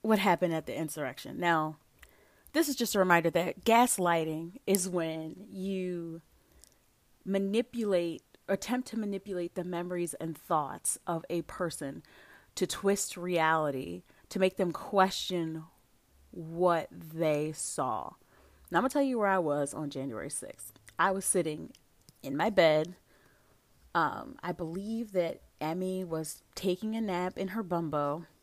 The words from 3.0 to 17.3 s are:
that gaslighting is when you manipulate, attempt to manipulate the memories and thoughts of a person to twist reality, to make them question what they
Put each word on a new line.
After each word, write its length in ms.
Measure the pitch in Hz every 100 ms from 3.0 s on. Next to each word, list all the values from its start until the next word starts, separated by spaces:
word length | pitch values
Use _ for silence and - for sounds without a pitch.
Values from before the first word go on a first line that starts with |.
| 185 170 165
that 340 | 165 180 -
gaslighting 920 | - 226 247 - 175 170 160 156 165 196 -
is 220 | 180 185
when 580 | 175 165 160 160 180 202
you 680 | 196 190 190 180 175 165 165 _ _ _ - - _ _ _ _ _
manipulate, 1000 | - 196 196 214 233 233 208 185 170 156 _ - -
attempt 400 | 196 - 254 254
to 100 | 233
manipulate 560 | 208 196 202 180 170
the 100 | -
memories 500 | 180 175 175 180 170
and 220 | - 165 156
thoughts 600 | - 160 143 - - - -
of 180 | 165 -
a 120 | 170
person 600 | 165 - 175 - 139 160 - - - - _
to 120 | - 180
twist 500 | - 196 196 - -
reality, 880 | 175 175 160 160 151 135 151 175 _ - _
to 80 | 185
make 180 | 190 -
them 160 | 180
question 920 | - - 196 190 - - 180 160 160 160 _ _ _ _ _ _
what 580 | 180 160 165 180 165 -
they 640 | 175 165 160 160